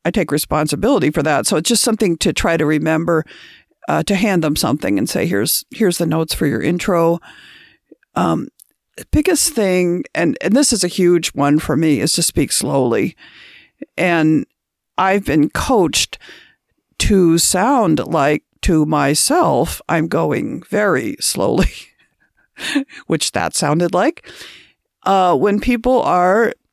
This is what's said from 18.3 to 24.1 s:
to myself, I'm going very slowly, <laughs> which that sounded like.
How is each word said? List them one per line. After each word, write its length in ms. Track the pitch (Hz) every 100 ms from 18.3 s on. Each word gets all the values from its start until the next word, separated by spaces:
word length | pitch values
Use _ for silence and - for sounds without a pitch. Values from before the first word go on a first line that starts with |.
| 151 - _
to 220 | - 160 151
myself, 960 | 151 143 151 - 330 214 131 165 - -
I'm 220 | 165 160
going 540 | - 160 - - -
very 520 | 175 208 208 135 113 -
slowly, 480 | - - 98 127 175 - - _ _ _ _ _
<laughs> 720 | _ - - 285 269 - -
which 240 | 156 -
that 240 | - 82 -
sounded 380 | 147 156 170
like. 360 | 180 247